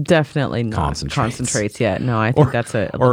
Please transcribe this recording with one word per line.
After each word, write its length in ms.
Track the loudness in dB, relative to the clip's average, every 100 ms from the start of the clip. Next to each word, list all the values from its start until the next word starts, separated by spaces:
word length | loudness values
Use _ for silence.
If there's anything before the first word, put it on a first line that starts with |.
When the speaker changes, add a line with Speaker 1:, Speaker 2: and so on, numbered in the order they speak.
Speaker 1:
Definitely 640 | 2 2 2 -2 -4 -2
not 120 | -2 -2
Speaker 2:
concentrates. 400 | -2 -2 -4 -2 -2 -2
Speaker 1:
concentrates 420 | -4 -2 -4 0
yet. 200 | 0 0
No, 160 | 0 0
I 140 | 2
think 160 | 4 4
Speaker 2:
Or, 40 |
Speaker 1:
that's 220 | 2 -2
a, 160 | -4 -4
a 40 | 2
Speaker 2:
or 80 | 2